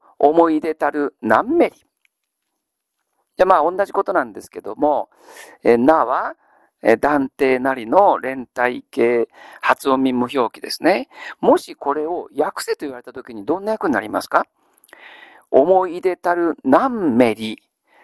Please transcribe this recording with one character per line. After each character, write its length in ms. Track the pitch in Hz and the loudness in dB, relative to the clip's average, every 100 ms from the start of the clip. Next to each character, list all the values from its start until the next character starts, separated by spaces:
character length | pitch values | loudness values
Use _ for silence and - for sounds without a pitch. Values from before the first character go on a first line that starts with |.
| _ _ | _ _
思 320 | 143 160 165 | 2 4 4
い 120 | 156 | 2
出 140 | 160 156 | -2 -4
た 140 | 147 | -4
る 280 | 143 147 - | -2 -6 -6
な 200 | 107 110 | 0 2
ん 160 | 214 339 | 2 2
め 140 | 233 | 0
り。 40 | - | -2
じ 80 | _ _ _ _ _ _ _ _ _ _ _ _ _ _ _ _ | _ _ _ _ _ _ _ _ _ _ _ _ _ _ _ _
ゃ 40 | |
あ、 20 | 185 | 4
ま 120 | 180 | 4
あ、 120 | 151 | 2
同 140 | 185 | -2
じ 80 | 196 | -4
こ 100 | - 196 | -2 -2
と 80 | |
な 100 | 170 | -2
ん 80 | 123 | -2
で 80 | 98 | -8
す 100 | - | -16
け 120 | 95 | -16
ど 160 | 101 107 | -14 -4
も、 320 | 147 135 98 _ _ - - - | 0 0 -4 _ _ -20 -20 -6
え 100 | - | 2
ー、 40 | 117 | 2
な 280 | 127 160 120 | 4 4 2
は、 320 | 147 220 330 _ _ _ _ | -2 -6 -12 _ _ _ _
え 120 | - | 0
ー、 40 | 113 | 2
断 300 | 143 147 135 | 2 -2 -4
定 320 | - 135 127 | -2 0 0
な 140 | 131 | -2
り 120 | 131 110 | -6 0
の 320 | 165 196 117 | 2 4 2
連 300 | 120 135 120 | -4 -10 -12
体 340 | - 123 127 | -4 -2 -4
形、 440 | - - 117 120 113 _ - - | -10 -2 0 0 -2 _ -20 -10
発 300 | - 127 139 | -2 -2 0
音 140 | 131 131 | 0 0
便 120 | 127 | 0
無 120 | 123 | -2
表 200 | 135 113 | -2 -4
記 80 | - | -4
で 100 | - | -14
す 120 | - | -4
ね。 260 | 151 208 262 - - - | 0 0 -4 -16 -18 -4
も 160 | - 349 | 2 2
し 180 | - - | 0 -10
こ 180 | 143 143 | -6 -4
れ 120 | 151 | -4
を 220 | 165 101 | -8 -10
訳 300 | 131 151 - | -4 -4 -4
せ 80 | - - | -8 -8
と 80 | 147 | -8
言 60 | |
わ 60 | 123 | -12
れ 60 | |
た 80 | 123 | -16
時 240 | 120 - 113 | -18 -16 -14
に 80 | |
ど 160 | 101 170 | -6 -4
ん 60 | 202 | -4
な 80 | |
訳 140 | 220 190 | -4 0
に 60 | |
な 60 | 113 | -2
り 80 | 107 | -2
ま 140 | 101 | -6
す 80 | - | 0
か？ 160 | 156 - _ _ _ - - - - - - _ | -2 -2 _ _ _ -20 -20 -20 -20 -20 -20 _
思 360 | - 151 185 185 | 2 4 4 2
い 120 | 170 | -2
出 160 | 185 175 | -4 -2
た 180 | 180 | -2
る 220 | 175 170 - | 0 -2 -2
な 240 | 131 131 262 | 2 2 2
ん 300 | 240 170 117 | -2 -2 2
め 180 | 123 110 | 2 2
り。 260 | 110 - _ _ _ _ | -8 -10 _ _ _ _